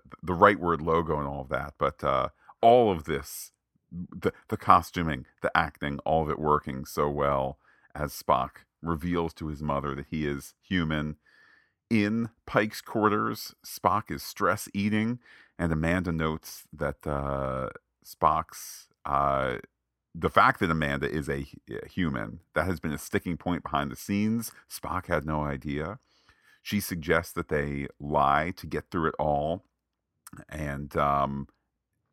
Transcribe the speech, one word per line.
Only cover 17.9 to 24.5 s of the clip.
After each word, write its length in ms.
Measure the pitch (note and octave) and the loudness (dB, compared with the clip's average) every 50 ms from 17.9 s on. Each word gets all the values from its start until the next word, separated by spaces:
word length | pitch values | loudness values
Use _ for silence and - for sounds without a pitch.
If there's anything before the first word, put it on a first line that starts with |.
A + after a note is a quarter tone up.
| _ _ _ | _ _ _
Spock's, 840 | - - - F2+ D#2 D#2 D#2+ E2 - - - - - - - - _ _ _ - | -20 -4 0 2 2 2 2 -2 -4 -10 -16 -16 -16 -18 -20 -20 _ _ _ -4
uh, 540 | D2+ C#2+ C#2 C#2+ C#2 C#2 C2+ C2+ C2 B1 - - - _ _ _ _ _ _ _ _ - | -2 0 2 4 4 2 2 2 0 -2 -4 -8 -12 _ _ _ _ _ _ _ _ -6
the 160 | E2+ E2 E2+ | -4 -2 2
fact 300 | - F#2+ G#2 B2+ C3+ - | 6 6 6 6 6 4
that 100 | G#2 F2 | 2 2
Amanda 400 | D#2+ D#2+ D2+ C#2+ C#2 C#2 - - | 2 2 2 0 0 0 -2 -2
is 180 | - D#2 C#2 D2 | -2 -2 -2 -2
a 140 | C#2+ C#2 C#2+ | -4 -4 -6
hu-, 340 | - - - - - A1+ - - | -8 -12 -18 -14 -12 -10 -10 -10
a 60 | - | -8
human, 520 | - F#2+ F2+ D#2 C2+ A#1+ G#1+ A1 B1 E2 - _ - | -4 -2 0 0 0 -2 -4 -6 -10 -14 -18 _ -2
that 120 | D#2+ D#2+ | 0 0
has 140 | F#2 F2+ D#2 | 0 -2 -2
been 120 | - D#2+ D2 | -4 -4 -4
a 60 | C#2+ | -6
sticking 380 | - - - G2+ - F#2 E2+ | -4 -2 -2 -2 -2 -2 -4
point 260 | D#2 - - F2 D#2 - | -4 -2 -2 -2 -2 -2
behind 280 | - - C#2+ C#2+ C#2+ | -2 -2 -2 -2 -2
the 60 | B1 | -6
scenes. 560 | - - - G2+ G2+ G#2 A2 A2+ A#2 - - | -8 -4 -2 0 2 2 2 0 -2 -4 -6